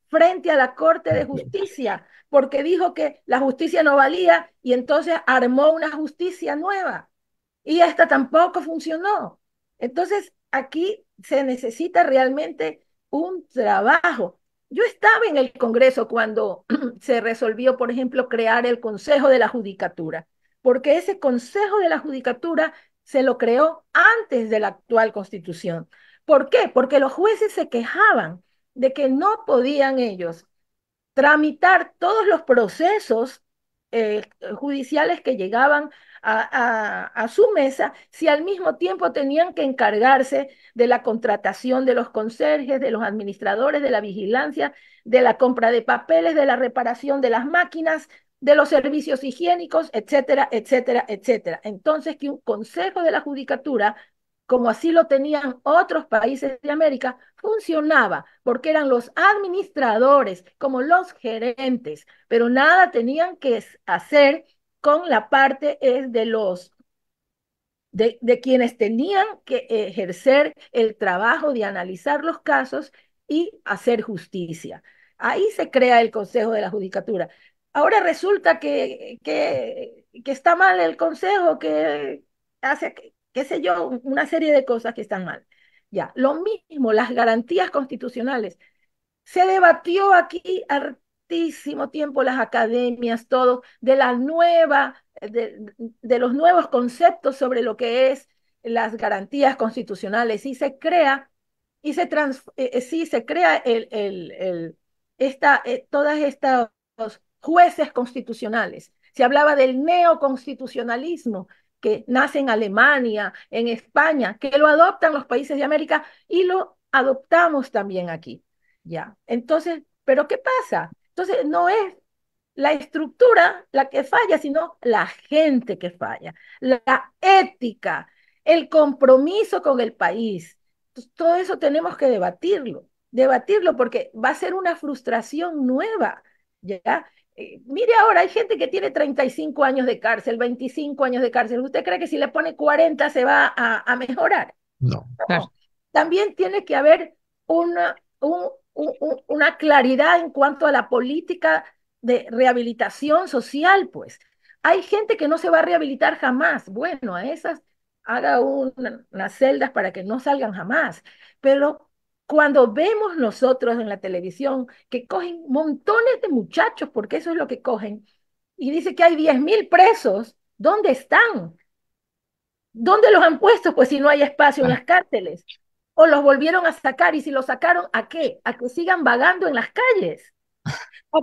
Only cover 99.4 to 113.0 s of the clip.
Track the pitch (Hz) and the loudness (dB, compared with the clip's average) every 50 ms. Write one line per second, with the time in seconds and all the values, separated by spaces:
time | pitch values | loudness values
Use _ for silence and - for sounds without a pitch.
99.4 | 277 269 262 - 226 226 - 254 220 - 196 - - 190 208 233 240 226 214 202 | 2 2 2 0 -4 -4 -4 -8 -10 -10 -10 -10 -8 -4 -2 -2 -2 -2 -4 -6
100.4 | - 277 247 - 294 277 269 - - 320 359 349 302 269 269 277 - _ _ _ | -8 -10 -8 -6 -6 -6 -6 -6 -4 0 2 2 4 2 0 -2 -4 _ _ _
101.4 | _ _ _ _ _ _ _ _ - 302 277 349 339 - 330 302 302 269 269 - | _ _ _ _ _ _ _ _ -10 -6 -4 -4 -4 -2 -2 -2 -2 -2 -4 -8
102.4 | _ - - - 262 247 - 254 254 - 330 330 330 - - 233 226 - 302 339 | _ -14 -8 -6 -6 -4 -4 -6 -6 -4 -6 -6 -4 -4 -4 -6 -4 -4 -2 2
103.4 | 359 320 302 - - 254 233 226 226 - 226 214 202 196 196 185 165 - - - | 2 2 2 0 0 -2 -2 -2 -4 -6 -8 -8 -6 -6 -8 -10 -12 -14 -12 -8
104.4 | 185 185 175 165 165 165 - _ _ _ _ _ _ _ _ - 262 277 269 - | -8 -8 -6 -8 -10 -12 -14 _ _ _ _ _ _ _ _ -4 -4 -4 -2 0
105.4 | - 285 269 - - 247 254 - - _ - 285 294 294 302 302 302 277 277 - | 2 2 2 2 0 -4 -8 -8 -6 _ -2 -2 0 0 0 0 -2 -4 -4 -2
106.4 | 294 269 262 247 233 - _ _ _ _ _ - 220 220 - _ _ _ _ _ | 0 0 2 0 0 -2 _ _ _ _ _ -12 -12 -12 -12 _ _ _ _ _
107.4 | - 302 330 349 349 339 339 - 294 - - 247 247 247 - 262 208 - 220 - | -6 2 4 6 6 6 4 -2 -6 -4 -4 -6 -6 -6 -8 -10 -10 -10 -12 -10
108.4 | 233 208 220 233 202 175 - - - _ _ _ _ _ _ - 247 247 277 285 | -8 -6 -4 -4 -4 -6 -8 -14 -20 _ _ _ _ _ _ 2 2 4 4 4
109.4 | 294 302 294 277 262 262 254 262 294 330 349 349 349 339 311 - 277 269 269 254 | 4 4 4 4 2 2 2 0 0 2 2 4 4 4 4 2 0 -2 -2 -6
110.4 | - 294 262 - 262 - - 185 - 240 233 247 277 339 349 - - 240 208 185 | -10 -14 -14 -12 -14 -10 -10 -8 -6 -6 -6 -6 -6 -8 -10 -8 -8 -8 -8 -8
111.4 | 180 - _ _ _ _ _ _ - 214 214 - - - 247 254 285 277 - 285 | -10 -14 _ _ _ _ _ _ -4 -2 -2 -4 -4 -2 0 0 0 0 -2 -4
112.4 | 277 254 220 214 220 196 196 220 254 285 294 269 | -2 -2 -2 -2 -2 -2 2 4 4 4 4 2